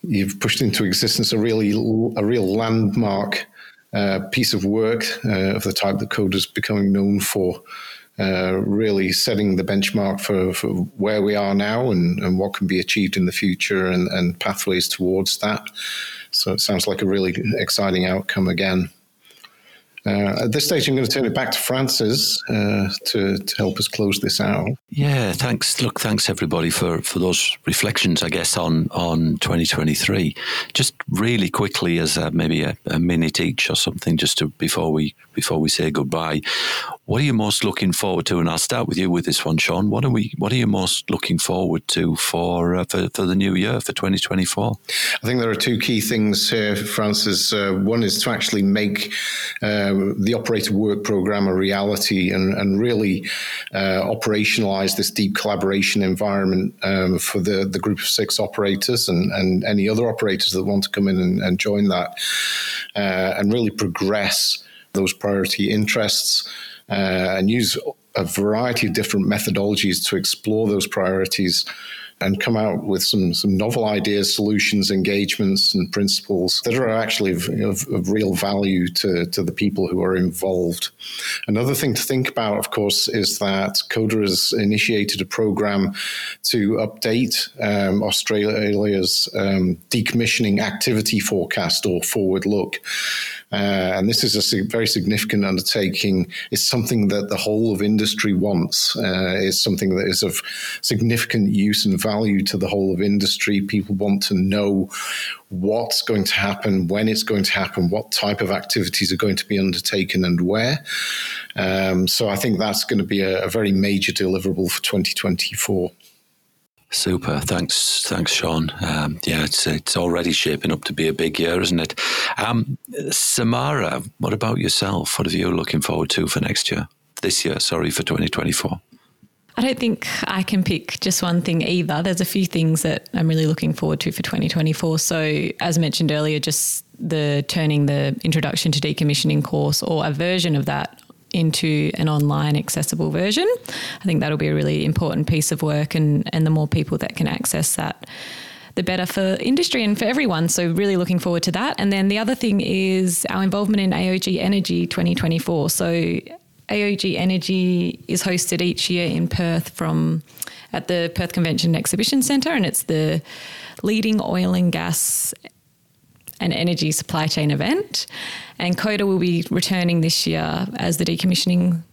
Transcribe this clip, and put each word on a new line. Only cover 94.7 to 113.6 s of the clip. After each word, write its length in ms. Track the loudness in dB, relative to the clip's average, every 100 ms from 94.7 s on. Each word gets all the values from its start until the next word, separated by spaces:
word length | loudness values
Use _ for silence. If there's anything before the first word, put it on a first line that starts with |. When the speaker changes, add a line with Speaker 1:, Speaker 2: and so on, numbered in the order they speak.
Speaker 1:
very 160 | 0 0
significant 580 | 0 0 -2 0 0
undertaking. 840 | 2 0 0 0 0 0 0 0 0 -6 -6
It's 160 | -2 0
something 420 | 0 0 2 2
that 220 | 2 -2
the 60 | -2
whole 360 | 0 2 2
of 80 | 2
industry 540 | 2 2 2 0 0
wants. 600 | 2 2 2 0 0 0 0
Uh, 400 | 0 0 0 0
it's 240 | 0 0
something 340 | 0 0 2 2
that 100 | 0
is 160 | 0
of 200 | -2 -4 -8 -10 -10 -6
significant 720 | -2 0 2 0 0 0 2
use 320 | 2 2 2 2
and 120 | 0
value 440 | 0 0 2 2
to 160 | 0 -2
the 100 | 0
whole 240 | 0 0
of 80 | 2
industry. 640 | 2 2 0 0 0 0
People 320 | 2 -2 0
want 280 | -2 2 0
to 100 | 2
know 560 | 2 2 2 2 2 0 -6 -8 -6 -8 -10 -8
what's 540 | -2 0 0 0 -2
going 220 | 0 0
to 100 | 2
happen, 540 | 0 0 -2 0 2 2
when 200 | 0 2
it's 140 | 0
going 220 | 0 0
to 80 | 0
happen, 360 | 0 -2 0 0
what 240 | 0 -2
type 300 | -2 0 0
of 80 | 0
activities 600 | -2 -2 -2 0 0 0
are 60 | 0
going 200 | 0 0
to 100 | -2
be 120 | 0
undertaken 680 | 0 0 -2 -2 0 0 2
and 160 | 2
where. 420 | 2 0 0 -2 -4 -6 -4 -6 -6 -8 -10 -4
Um, 500 | -2 0 2 2 2
so 220 | 0 0
I 80 | 0
think 220 | 0 0
that's 260 | 0 -2
gonna 180 | 0 0
be 200 | 0 0
a, 220 | 2 0
a 40 | 0
very 240 | 0